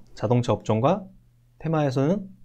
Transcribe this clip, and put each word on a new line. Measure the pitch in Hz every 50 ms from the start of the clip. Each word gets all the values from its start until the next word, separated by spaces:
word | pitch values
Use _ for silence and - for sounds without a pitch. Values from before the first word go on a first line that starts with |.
| - - -
자동차 | - - 107 120 123 120 - 107
업종과 | 101 - - 110 110 117 143 180 208 - - - - _ _ _ _ _ _ _ -
테마에서는 | - 160 165 156 151 143 123 135 135 147 185 214 196 - - - -